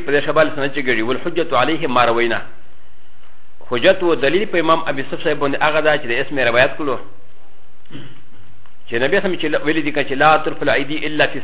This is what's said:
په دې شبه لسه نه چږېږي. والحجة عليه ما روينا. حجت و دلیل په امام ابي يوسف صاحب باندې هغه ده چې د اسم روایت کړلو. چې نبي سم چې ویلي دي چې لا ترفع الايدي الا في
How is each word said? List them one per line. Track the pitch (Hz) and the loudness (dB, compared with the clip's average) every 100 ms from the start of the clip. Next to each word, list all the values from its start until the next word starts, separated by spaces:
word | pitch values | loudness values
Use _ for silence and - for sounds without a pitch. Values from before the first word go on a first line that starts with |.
| - | 2
په | |
دې | 143 147 | 0 2
شبه | 151 | 2
لسه | 151 127 | 2 0
نه | 139 | -2
چږېږي. | 147 127 113 | -2 -2 0
والحجة | 113 127 175 170 165 127 | 0 -2 -2 -2 0 2
عليه | 127 156 156 | 2 0 0
ما | 123 120 | 2 2
روينا. | 117 117 107 - - - - - - - - - - - - - | 2 0 0 -4 -4 -4 -4 -4 -4 -4 -4 -4 -4 -4 -6 -4
حجت | 123 160 190 | 2 4 4
و | 180 156 | 2 2
دلیل | 180 170 214 | 2 2 0
په | 185 | 0
امام | 160 160 156 | 2 2 0
ابي | 139 | -2
يوسف | 131 156 | -2 -2
صاحب | 160 151 | -2 0
باندې | 143 139 | 0 2
هغه | 151 151 | 2 2
ده | 156 147 | 2 2
چې | 117 | 0
د | |
اسم | 120 131 143 | -2 0 0
روایت | 123 117 139 - | 2 4 4 2
کړلو. | 147 117 - - - - - - - - - 135 - - - - - - - - - | -2 -2 -4 -4 -4 -4 -4 -4 -4 -4 -4 -4 -4 -4 -4 -4 -4 -4 -4 -4 -2
چې | |
نبي | 117 131 196 | 0 2 2
سم | 196 180 | 2 0
چې | 156 151 143 | 0 0 0
ویلي | 160 | 0
دي | 147 | 0
چې | 143 139 | 0 0
لا | 135 151 156 | 2 4 4
ترفع | 156 143 | 2 -2
الايدي | 147 123 139 151 151 | 0 0 -2 -4 -4
الا | 151 139 | 0 0
في | 139 | -2